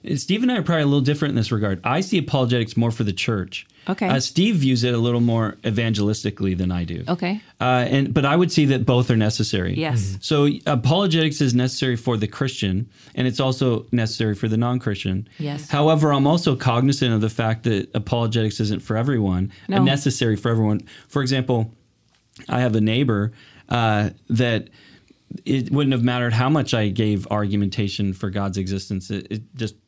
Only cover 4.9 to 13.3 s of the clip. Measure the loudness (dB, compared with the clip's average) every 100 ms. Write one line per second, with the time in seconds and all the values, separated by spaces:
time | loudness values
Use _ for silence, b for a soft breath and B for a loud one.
4.9 | 2 2 2 2 2 0 -2 -2 0 0
5.9 | 0 0 0 -4 -2 -2 0 -2 -2 -4
6.9 | -6 -6 -4 -4 -6 B _ 0 2 2
7.9 | 0 2 0 2 2 2 4 2 2 2
8.9 | 2 4 2 2 0 -2 0 -2 -2 -2
9.9 | -2 -2 -6 -2 2 2 0 -2 0 2
10.9 | 2 2 2 0 0 2 2 0 0 -2
11.9 | -2 -2 -2 -2 -2 -4 -2 -2 -2 -4
12.9 | B B -4 -2